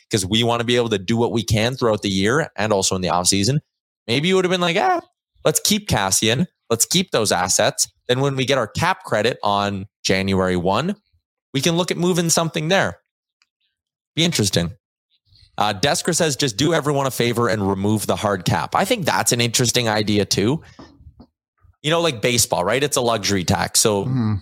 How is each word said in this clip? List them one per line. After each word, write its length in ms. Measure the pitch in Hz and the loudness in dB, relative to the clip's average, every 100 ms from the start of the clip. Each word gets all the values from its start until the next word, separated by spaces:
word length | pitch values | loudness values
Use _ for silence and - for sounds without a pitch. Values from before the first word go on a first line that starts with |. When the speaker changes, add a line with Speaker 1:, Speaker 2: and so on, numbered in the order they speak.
| - | -4
Speaker 1:
'cause 160 | 110 92 | -2 0
we 200 | 110 117 | 0 2
wanna 180 | 117 | 0
be 140 | 117 120 | 0 0
able 140 | 117 | 2
to 80 | 104 | -2
do 180 | 90 113 | 0 0
what 160 | 117 | 0
we 100 | 110 | 0
can 340 | - 107 113 131 | -2 0 0 0
throughout 260 | 120 107 | 0 0
the 60 | 104 | 0
year 400 | 98 101 139 160 - | 0 2 0 -2 -2
and 160 | 107 | 0
also 220 | 101 95 95 | 0 0 -2
in 80 | |
the 60 | 90 | 0
offseason," 500 | 85 90 98 101 147 - _ _ _ - | 0 0 0 2 -2 -4 _ _ _ -4
maybe 220 | 120 170 | -2 0
you 80 | 185 | 0
would 80 | 180 | 0
have 80 | |
been 80 | 185 | 0
like, 160 | 175 170 | 0 0
"Ah, 220 | 370 349 - _ _ _ - | 0 -2 -4 _ _ _ -2
let's 140 | 156 | 0
keep 300 | - 208 208 | 0 -2 0
Cassian. 580 | 123 98 92 107 127 180 _ - | -2 0 0 0 0 -2 _ -4
Let's 160 | 117 - | -2 0
keep 240 | 175 190 | -2 0
those 220 | 131 101 | 0 0
assets. 560 | 92 90 - 110 - - _ - | 0 0 2 0 0 -6 _ -4
Then 140 | 123 | -2
when 160 | 139 135 | -2 -2
we 80 | 127 | 0
get 120 | 135 | 0
our 120 | 110 | -2
cap 340 | - 165 185 | -2 -2 -2
credit 340 | - 110 107 - | -2 0 0 0
on 440 | 107 101 101 98 98 _ - | 0 0 0 -4 -10 _ -2
January 520 | 95 98 95 92 90 | 0 0 0 2 0
one, 380 | 87 101 165 208 _ _ _ _ _ | 0 0 -2 -6 _ _ _ _ _
we 80 | 135 | -2
can 160 | 170 165 | 0 0
look 140 | 180 | 0
at 60 | 180 | 0
moving 340 | 175 170 170 | 0 0 0
something 380 | 160 165 170 156 | 0 0 -2 0
there." 320 | 190 107 87 _ _ _ _ _ _ _ _ _ _ _ - | 0 0 -4 _ _ _ _ _ _ _ _ _ _ _ -2
Be 100 | 175 | 0
interesting. 480 | - 104 92 85 - _ _ _ _ _ _ _ - | 0 0 0 -2 -6 _ _ _ _ _ _ _ -2
Uh, 140 | 104 101 | -2 0
Deskra 400 | 143 170 - 160 | 0 0 -2 0
says, 220 | 165 127 | 0 0
"Just 200 | 139 101 | -2 0
do 160 | 151 | 0
everyone 340 | 165 143 139 135 | 0 0 0 0
a 40 | |
favor 380 | - 120 113 117 | 0 0 0 0
and 200 | 107 98 | 0 0
remove 380 | 95 101 107 - | 0 0 0 0
the 80 | 95 | -2
hard 280 | 104 98 85 | 0 -2 0
cap." 320 | 85 67 - | -2 0 0
I 80 | 196 | 0
think 220 | 254 135 | 0 0
that's 260 | 92 107 | 0 0
an 80 | 120 | 0
interesting 480 | 120 110 120 123 117 | 0 0 0 0 0
idea 360 | 107 104 104 95 | 0 0 0 0
too. 380 | - 107 156 - - - - - - - _ _ _ _ _ | 0 0 0 -6 -20 -20 -20 -20 -20 -20 _ _ _ _ _
You 80 | 147 | 0
know, 100 | 165 | 2
like 220 | 165 120 | 0 0
baseball, 420 | 127 120 - 87 90 | 0 2 0 0 2
right? 180 | 123 | 0
It's 140 | 143 139 | 0 0
a 40 | |
luxury 420 | 120 113 92 98 | 0 0 0 0
tax. 380 | 85 87 87 - | 0 0 0 0
So 240 | 113 101 110 | 2 2 0
Speaker 2:
Mm-hmm. 300 | 131 110 104 | 0 0 -2